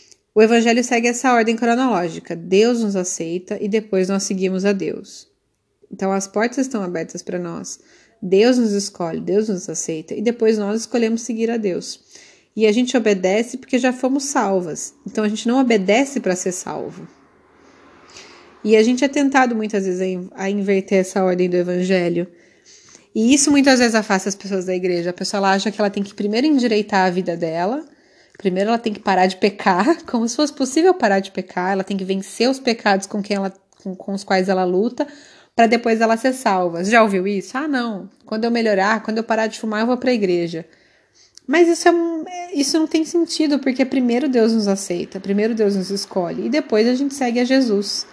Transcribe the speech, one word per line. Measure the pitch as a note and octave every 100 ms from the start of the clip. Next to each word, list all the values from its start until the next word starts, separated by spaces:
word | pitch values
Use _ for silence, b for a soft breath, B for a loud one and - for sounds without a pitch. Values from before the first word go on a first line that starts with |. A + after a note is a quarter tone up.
| b b _ G#3+
o |
evangelho | A3 A#3 A#3 A#3
segue | A#3+ A#3 A#3+
essa | A#3+ C4
ordem | A#3+ A3 A3+
cronológica. | A#3 A#3 C4 F#3+ F3 E3+ - E3+
Deus | F3 F#3+ A#3 A#3
nos | G#3+ F#3+
aceita | F3+ - E3 F3 F3+ G#3+
e | G#3
depois | A3 G#3+ F#3+ F#3
nós | G3
seguimos | - F#3+ F#3 F#3 G3
a |
Deus. | G3 - - - - - _ _ _ _ _ -
Então | - F#3+
as | G3 G3
portas | G#3 A#3+ B3+
estão | C4 A3
abertas | F3+ E3+ E3 F3+
pra | - F3+
nós. | F3 E3+ F#3 - b b b b
Deus | F#3 F#3+ A#3+ B3
nos | A3
escolhe, | G3+ G3+ - E3+ E3
Deus | E3+ G3+ A3
nos | F3+ -
aceita | D#3+ - D#3+ -
e | A#3
depois | A3 A#3 A3 G#3+
nós | G3+ A3+
escolhemos | - A#3+ A3+ A3+
seguir | - A3+ A3+
a | A#3
Deus. | G3+ E3 - - B B B B B G#3
E | G#3+
a |
gente | G#3+ B3 B3+
obedece | G#3+ G3 F#3 G#3 A#3 B3+
porque | - B3
já | B3+
fomos | B3 C4 C#4 C#4
salvas. | C#4 G3 F#3+ F3 D3 - _ G3
Então | G#3+
a | G#3+
gente | G#3+ A#3
não | C4
obedece | B3 A3 F#3 A3+ C#4 B3+
pra | F#3+ F3+
ser | F#3+
salvo. | F3 - D3+ D#2+ E3+ E3 _ _ _ _ _ _ _ - - B B B B B B
E | G#3+ G#3+
a |
gente | A3 B3
é | C#4+
tentado | D4 C#4 C#4 B3+ A3+
muitas | G#3+ G3+ F#3+
vezes | F3+
a | F#3
in-, | F3+ F#3 -
a | G3
inverter | G3+ G3 F#3+ F#3+ F#3+
essa | F#3 G3+
ordem | F#3 F3+ F3+
do | F3+
evangelho. | F3+ F3+ F#3 F#3 F3 E3+ F#3 b b b b b b b b A3
E | A3+
isso | C#4+ D4+
muitas | C#4+ C4+ B3
vezes | A#3+ A3
afasta | G#3 F#3+ G3+
as | G3
pessoas | G3 F#3+ F#3
da | F#3
igreja. | F#3 F3 F3
A |
pessoa | F3 F#3+ G3+
ela | G3
acha | G3 G#3+
que | G#3+
ela | G#3
tem | G3+
que | G3+
primeiro | - G3+ A3 D#4
endireitar | C#4 A#3+ G#3+ G#3 G3 F#3
a |
vida | F3+ F3+ E3+
dela. | E3 E3 F#3 C#4+ E4+ b b b b b
Primeiro | F#3+ F#3 G#3
ela | A#3
tem | A#3
que | G3+
parar | G3 F#3 F#3+
de | -
pecar, | G3+ G3+ G3+ F3+ A#3 E4
<laughs> | -
como | A#3 A#3
se | -
fosse | D4
possível | - C4 D#4+ F4+
parar | F#4 G#3+ G3
de | G3
pecar. | - F#3 - F#3
Ela | G3
tem | F#3+ G3
que | F#3+
vencer | F#3+ F#3+ - A#3+
os | C4+
pecados | B3+ A3+ G#3+ G3 -
com | G#3+
quem | G3 G3+
ela, | G3 - _ _
com, | G3 F#3
com | -
os | G3
quais | - F#3+ F#3
ela | F#3
luta, | F3+ F#3 A#3 B3+ D4 B B B B -
pra | A3+
depois | A#3 A#3 A3+
ela | A3+ A3+
ser | C4
salva. | C4 A3 F#3 F3+ E3+
Já | F#3+ A#3
ouviu | A3 G3 F#3+
isso? | G3+ - C4
"Ah, | D#4
não. | C4 A#3 G3 F#3+ _ -
Quando | A3
eu | A#3
melhorar, | A#3 A3+ F#3+ G3 A3
quando | A3 A3
eu |
parar | A3+ A3 A3
de | -
fumar, | A3 G#3+
eu | A#3
vou | B3
pra | B3+
igreja." | A#3+ F#3+ F3 E3+ E3 - b b b b b b b -
Mas | D#4+ E4+
isso | E4 F4
é |
um, | E4+ E4+ E4 F4+
é, | F4+ F4
isso | D#4+ C#4 D#4+
não | D#4
tem | D#4+ D#4
sentido, | E4+ E4 - D4+ C#4+
porque | C4+ B3+ C4
primeiro | C#4 B3 A#3+ D4
Deus | B3 A3
nos | A3+ G3+
aceita, | G3 - F3 - F#3+
primeiro | F#3+ G3+ A3+ A3+
Deus | G#3 G3
nos | F3+
escolhe, | G3 - G3 E3+ E3+ A3+
e |
depois | D4 D4+ G#3+ A#3
a |
gente | B3+ C#4+
segue | - B3 A#3+
a | B3
Jesus. | C4 A#3+ G3+ G3+ - -